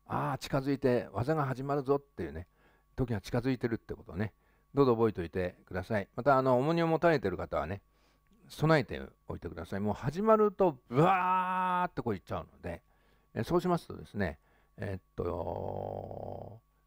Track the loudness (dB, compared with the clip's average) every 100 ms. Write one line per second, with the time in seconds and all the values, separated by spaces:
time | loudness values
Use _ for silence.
0 | -6 -4 -2 -4 -2 -2 0 2 4 4
1 | 0 -2 0 2 0 -2 -2 -2 2 0
2 | 0 -10 -8 -8 -14 _ _ _ _ -4
3 | -2 -2 -2 -2 0 0 -2 -4 -6 -12
4 | -8 -6 -6 _ _ _ _ 2 4 6
5 | 4 2 -4 -2 -4 -6 -10 -8 -2 -4
6 | -4 -2 4 4 6 4 4 2 2 4
7 | 4 4 0 -4 -4 -4 -4 -8 _ _
8 | _ _ _ _ -14 -2 2 2 2 -8
9 | -10 _ -12 -10 -8 -10 -8 -4 -2 -2
10 | -4 0 4 4 4 4 2 0 -2 4
11 | 4 4 2 0 0 0 0 0 -2 -2
12 | -4 -4 -6 -8 -8 -12 -10 -10 _ _
13 | _ _ _ -6 0 0 2 -2 -4 -14
14 | -10 -4 -4 -4 _ _ _ -10 -8 -8
15 | _ -6 -4 -4 -4 -6 -6 -6 -8 -8
16 | -10 -12 -10 -12 -14 -18 _ _